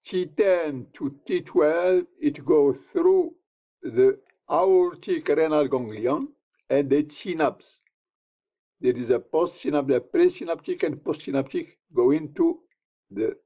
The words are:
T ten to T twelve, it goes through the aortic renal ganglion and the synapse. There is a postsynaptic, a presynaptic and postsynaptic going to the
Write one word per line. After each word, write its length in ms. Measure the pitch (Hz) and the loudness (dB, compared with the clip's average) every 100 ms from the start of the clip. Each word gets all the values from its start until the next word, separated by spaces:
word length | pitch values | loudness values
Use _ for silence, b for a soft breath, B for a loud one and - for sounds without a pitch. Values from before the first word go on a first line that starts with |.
T 220 | - 185 180 | -4 -4 -4
ten 600 | - 202 180 160 135 117 | 0 2 2 0 -6 -12
to 240 | - 135 135 - | -10 -10 -10 -6
T 140 | 180 | -6
twelve, 640 | 170 180 151 165 180 185 180 _ | -2 2 2 2 2 0 -2 _
it 240 | 147 143 | -4 -4
goes 340 | 127 151 143 135 _ | 0 4 4 0 _
through 420 | - 175 190 165 - _ _ _ _ | 0 2 2 0 -6 _ _ _ _
the 360 | 139 117 131 131 _ _ _ | -6 2 2 2 _ _ _
aortic 800 | 151 185 185 180 156 175 170 151 | 0 4 4 2 -4 -6 -4 -2
renal 380 | 147 160 151 139 | 0 2 2 0
ganglion 600 | 127 117 104 120 147 285 _ _ _ _ | -2 -4 -6 -4 -2 -6 _ _ _ _
and 200 | 135 139 | -2 2
the 200 | 143 151 | 0 -2
synapse. 720 | - 202 160 147 104 - _ _ _ _ _ _ _ _ _ _ _ | -8 -10 -2 -2 -4 -20 _ _ _ _ _ _ _ _ _ _ _
There 160 | 123 120 | -2 -2
is 140 | 117 | 0
a 80 | 123 | -2
postsynaptic, 760 | - 160 170 - - 147 139 127 | 0 -2 -2 -4 -4 -4 0 -2
a 40 | |
presynaptic 840 | - 165 180 180 170 165 - 180 | 0 2 2 0 -8 -8 -6 -4
and 120 | 165 147 | -4 -6
postsynaptic 720 | - 151 - 139 135 - - _ _ | -8 -8 -4 -4 -4 -8 -10 _ _
going 400 | 135 123 151 156 | 0 2 2 -4
to 260 | - 165 - _ _ _ _ _ | -2 -2 -2 _ _ _ _ _
the 260 | 98 110 - | -6 -6 -6